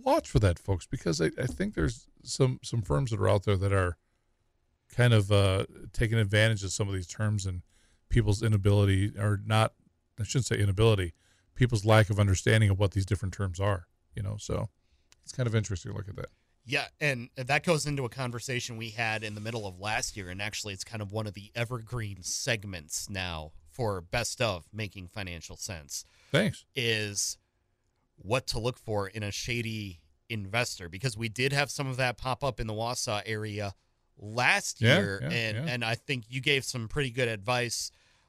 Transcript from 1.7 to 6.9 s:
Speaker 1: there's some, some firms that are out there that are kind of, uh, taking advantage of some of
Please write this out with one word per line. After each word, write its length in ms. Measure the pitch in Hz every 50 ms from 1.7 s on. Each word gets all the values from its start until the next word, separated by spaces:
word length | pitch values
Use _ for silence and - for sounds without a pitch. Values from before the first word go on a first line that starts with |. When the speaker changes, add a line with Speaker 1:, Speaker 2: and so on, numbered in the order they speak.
| -
Speaker 1:
there's 340 | 180 160 135 113 - - _ _ - -
some, 340 | 123 - - 135 127 131 - -
some 160 | - - 117
firms 300 | 101 - 143 143 139 110
that 100 | 110 101
are 80 | 101 98
out 160 | 104 104 -
there 140 | 107 101 92
that 140 | 98 98
are 260 | 98 95 92 87 87 - _ _ _ _ _ _ _ _ _ _ _ _ _ _ _ _ _ _
kind 240 | - 120 120 123
of, 180 | 113 107 98 98
uh, 360 | 104 98 98 95 95 98 - - - - - -
taking 240 | - - 123 107 117
advantage 480 | 113 107 98 107 104 110 113 110 98 98
of 80 | 92
some 160 | - - 104
of 60 | 98